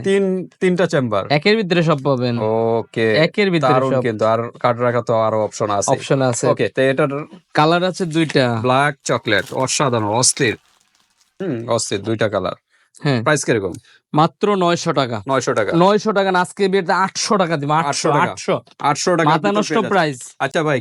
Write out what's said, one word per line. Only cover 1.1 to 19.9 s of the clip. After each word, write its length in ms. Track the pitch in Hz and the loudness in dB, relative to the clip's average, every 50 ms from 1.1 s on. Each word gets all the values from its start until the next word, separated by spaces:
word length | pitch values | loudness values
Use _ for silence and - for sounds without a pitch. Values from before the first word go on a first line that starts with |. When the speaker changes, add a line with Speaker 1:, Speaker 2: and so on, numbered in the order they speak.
| 104 98 95 - | -2 -2 0 0
Speaker 2:
একের 240 | 143 147 - 202 214 | 0 0 2 2 2
ভিতরে 260 | 226 208 165 180 175 | 2 2 0 0 2
সব 160 | 160 165 156 135 131 | 2 2 0 0 0
পাবেন। 300 | 143 135 120 127 123 117 117 | 0 0 0 0 -2 0 0
Speaker 1:
ওকে। 680 | 110 110 110 113 113 113 113 117 104 - - 123 113 110 107 151 160 | 0 0 0 2 2 2 0 0 -2 -4 -2 0 0 2 4 2 2
Speaker 2:
একের 220 | 165 - 214 202 190 | 2 0 0 0 2
ভিতরে 220 | 175 160 143 127 | 2 2 2 2
Speaker 1:
দারুণ 200 | 127 131 135 131 131 | 2 2 2 2 0
Speaker 2:
সব। 80 | 127 | 0
Speaker 1:
কিন্তু, 220 | 123 120 107 104 110 | 0 -2 0 0 2
আর 160 | 110 113 117 117 117 - - | 2 2 0 -2 -6 -8 -2
কার্ড 160 | - 123 120 117 | -2 -2 0 2
রাখা 220 | 123 120 120 120 | 0 0 0 0
তো 120 | 113 - 117 113 110 | -2 0 0 0 2
আরো 120 | 110 110 110 107 | 0 0 0 -2
অপশন 240 | 101 - - 113 104 | -2 -4 -4 -4 -2
আছে। 200 | 101 101 98 - | -2 -2 0 0
Speaker 2:
অপশন 300 | 131 127 - - 147 135 | -2 -2 0 -2 0 0
আছে। 220 | 131 127 120 - - | 2 0 0 0 0
Speaker 1:
ওকে, 200 | 123 117 - 120 98 | 0 0 0 -2 -2
তো 120 | - 135 | 0 2
এটার 300 | 131 135 135 - - 170 139 143 - - - 180 _ _ - | 2 2 2 2 0 -2 -2 -6 -10 -12 -18 -20 _ _ 0
Speaker 2:
কালার 280 | 151 151 160 170 175 180 | 2 4 4 4 2 0
আছে 200 | 185 170 - 190 | -2 -2 -4 -6
দুইটা। 380 | 160 147 165 160 139 - 143 127 120 117 110 | -2 0 0 0 2 2 2 2 2 0 0
Speaker 1:
ব্ল্যাক 320 | 113 127 127 135 143 147 143 - _ | 0 2 2 2 2 0 -2 -4 _
চকলেট, 420 | - 135 113 - 117 104 95 85 - | -4 -4 -2 0 0 0 0 0 -2
অসাধারণ, 560 | 131 127 131 123 - - 151 127 120 113 107 104 | -4 -4 -2 -2 0 0 0 0 0 0 0 0
অস্থির। 460 | 107 120 123 - - - 143 110 101 - _ _ _ _ _ _ _ _ _ _ _ _ _ _ _ _ | 0 2 2 0 0 2 0 0 0 -4 _ _ _ _ _ _ _ _ _ _ _ _ _ _ _ _
হুম, 160 | 196 180 131 113 117 117 | -6 -6 -4 -6 -4 -2
অস্থির, 320 | 117 113 - - 110 98 | -2 -2 -2 -4 -6 -4
দুইটা 240 | 98 110 113 107 117 101 | -4 -4 -2 -2 -2 -2
কালার। 280 | 104 95 92 87 - - _ _ _ _ _ _ _ - | -2 -2 -4 -4 -6 -10 _ _ _ _ _ _ _ -4
Speaker 2:
হ্যাঁ। 200 | - 147 131 117 | -2 0 0 2
Speaker 1:
প্রাইস 200 | 113 151 151 147 - | 2 2 0 2 0
কিরকম? 280 | 165 127 107 98 90 82 - - _ _ _ _ _ | 0 0 0 -2 -4 -8 -10 -14 _ _ _ _ _
Speaker 2:
মাত্র 340 | - 151 160 165 - _ 214 202 208 | 2 2 2 2 0 _ 0 0 0
নয়শো 360 | 190 180 170 170 170 - 165 | 0 0 0 0 0 -2 -2
টাকা। 260 | 139 147 135 117 117 107 95 139 | -2 -2 -2 -2 -4 -8 -4 -2
Speaker 1:
নয়শো 240 | 135 131 123 139 127 | -2 -2 0 0 -2
টাকা। 160 | 120 104 98 175 | 0 -2 0 2
Speaker 2:
নয়শো 340 | 165 175 196 214 208 - 220 | 2 4 4 4 2 0 0
টাকা 180 | 196 196 196 190 185 | -2 0 0 0 0
না, 40 | 180 | 0
আজকে 220 | 180 - - - 202 190 | -2 -2 -2 -2 -2 0
বিয়েতে 240 | 185 196 170 165 | 0 0 0 0
আটশো 420 | 185 180 190 180 - - - - 214 196 | 0 0 -2 -2 -4 -6 -2 -2 0 0
টাকা 120 | 180 160 165 | 0 0 -2
দিব। 140 | 143 143 143 | -2 -2 0
আটশো, 180 | 151 160 160 143 | 0 0 0 -2
Speaker 1:
আটশো 200 | 135 - - 165 | -2 -2 0 0
টাকা। 240 | - 156 175 - | 2 2 0 0
Speaker 2:
আটশো। 220 | 185 - - 202 165 120 - _ _ - | -4 -6 -4 -4 -4 -4 -6 _ _ -4
Speaker 1:
আটশো 320 | - 143 147 - - 190 175 | -2 -2 0 0 0 0 0
টাকা 120 | 165 165 147 | 2 2 2
Speaker 2:
মাথা 80 | 160 165 | 2 2
Speaker 1:
কিন্তু 200 | 175 202 202 214 | 0 0 0 -2
Speaker 2:
নষ্ট 120 | 208 - | -2 0
Speaker 1:
পেয়ে 120 | 156 143 | -2 -2
যাচ্ছে। 100 | 190 - | 0 0